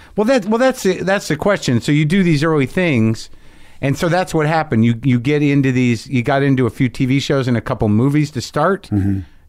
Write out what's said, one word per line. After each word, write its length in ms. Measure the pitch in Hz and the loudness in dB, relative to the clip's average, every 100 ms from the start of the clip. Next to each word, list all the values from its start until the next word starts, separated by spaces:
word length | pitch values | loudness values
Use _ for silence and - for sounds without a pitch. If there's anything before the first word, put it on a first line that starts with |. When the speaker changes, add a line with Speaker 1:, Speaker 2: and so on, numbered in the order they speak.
| - - | -10 -4
Speaker 1:
Well, 80 | 220 | 0
that, 200 | 269 196 | 0 0
well, 120 | 226 | 0
that's 240 | 262 254 | 0 0
the, 200 | 196 180 | -2 -2
that's 260 | 175 202 - | -2 -2 -2
the 80 | 156 | -2
question. 440 | 202 196 - 120 | 0 -2 0 -2
So 100 | - | 2
you 140 | 147 156 | 0 2
do 160 | 196 | 2
these 200 | 175 147 | 2 2
early 240 | 160 156 131 | 2 0 0
things, 640 | - 175 127 110 110 - - - - - - | 0 0 2 0 -2 -8 -18 -20 -20 -20 -6
and 140 | 139 139 | -4 -2
so 100 | 175 | 0
that's 240 | 175 185 | 0 0
what 120 | 165 151 | -2 0
happened. 380 | 160 151 113 117 | 0 0 2 2
You, 120 | 117 | 0
you 180 | 135 123 | 0 0
get 220 | 120 147 | 2 0
into 300 | 147 143 135 | 2 2 2
these. 340 | 127 123 113 - | 2 0 0 -2
You 160 | 135 | -4
got 200 | 117 139 | 0 0
into 220 | 139 131 120 | 2 2 0
a 40 | |
few 180 | - 131 | 0 -2
T 160 | - 131 | -2 0
V 140 | 135 | 0
shows 280 | - 143 127 | 0 -2 0
and 80 | 117 | -2
a 40 | |
couple 260 | - 120 110 | -2 -2 0
movies 400 | 107 135 147 147 | 2 2 2 -2
to 80 | 120 | -4
start. 480 | - 151 165 190 - | -6 -2 0 -2 -2
Speaker 2:
Mm-hmm. 300 | 101 95 95 92 - | -2 0 -2 -6 -18